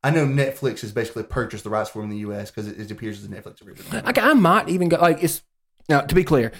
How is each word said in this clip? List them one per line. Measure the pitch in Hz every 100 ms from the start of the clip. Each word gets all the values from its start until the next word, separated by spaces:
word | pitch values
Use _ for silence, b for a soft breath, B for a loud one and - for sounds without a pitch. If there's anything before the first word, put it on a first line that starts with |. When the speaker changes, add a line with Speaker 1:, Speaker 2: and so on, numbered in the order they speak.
Speaker 1:
I | 135
know | 160 143
Netflix | 139 135 - 135 104
has | 107
basically | 107 113 -
purchased | 107 - 117 107
the | 104
rights | 107 104
for | 110
them | 107
in | 104
the |
U | 104
S | 101 104
'cause | - 104
it, | 104
it | 104
appears | 104 110 101
as |
a | 101
Netflix | 95 - - -
original. | - - 226
Speaker 2:
Like, | - 247
I | 220
might | 302 170 202 -
even | 180 175
go, | 165
like, | 175 160
it's, | 175 - _ _ _ _ -
now, | 143
to | 143
be | 165
clear, | 185 151 113 B